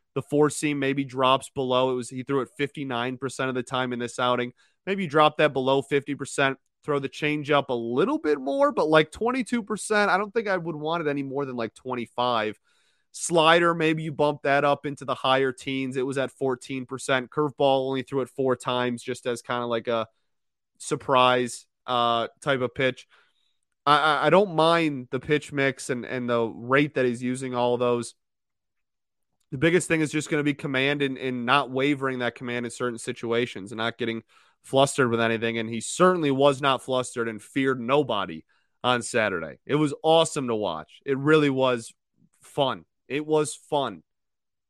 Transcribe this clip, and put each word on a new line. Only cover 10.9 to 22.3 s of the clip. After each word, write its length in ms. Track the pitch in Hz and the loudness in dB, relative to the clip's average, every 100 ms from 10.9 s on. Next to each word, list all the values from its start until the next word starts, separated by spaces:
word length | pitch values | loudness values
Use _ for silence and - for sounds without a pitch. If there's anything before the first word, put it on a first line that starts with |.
| 170 147 | -2 -2
it 20 | |
any 140 | 143 | -4
more 240 | 139 135 139 | -4 -6 -4
than, 100 | 123 | -4
like, 180 | 113 | -6
twenty-five. 880 | - 127 123 113 - 123 117 107 104 _ _ _ _ _ - | -8 -8 -8 -6 -2 0 0 -2 -6 _ _ _ _ _ -10
Slider, 580 | - 170 156 170 170 | 0 4 6 6 4
maybe 280 | 170 156 160 | 2 0 0
you 100 | 160 | -4
bump 300 | 139 147 143 | 0 0 0
that 220 | 143 139 | 0 2
up 200 | 143 143 | 2 0
into 220 | 147 139 135 | -4 -8 -8
the 80 | |
higher 380 | 131 131 131 135 | -2 2 2 2
teens. 440 | 131 - 135 135 131 | -2 -6 -4 -4 -4
It 80 | |
was 140 | 135 135 | -2 -2
at 140 | 127 | -4
fourteen 520 | - 135 127 - 131 | -2 -4 -4 -6 -10
percent. 460 | 123 131 - 131 123 | -8 -8 -2 -2 0
Curveball 560 | - 151 131 139 135 131 | -2 -2 2 4 4 0
only 160 | 135 | -4
threw 180 | 117 135 | -4 -4
it 80 | 123 | -4
four 280 | - 131 123 | -2 0 0
times 460 | 131 123 123 120 | -2 -2 -2 -4
just 220 | - 120 | -8 -8
as 160 | 127 120 | -6 -6
kinda 240 | - 123 120 | -4 -4 -2
like 220 | 113 120 | -2 0
a 200 | 117 107 _ _ _ _ _ _ _ | -2 -4 _ _ _ _ _ _ _
surprise, 880 | - 147 - 127 127 127 123 - - _ - | -6 -4 2 4 6 4 0 -6 -18 _ -4
uh, 400 | 123 120 117 113 | 0 2 0 -2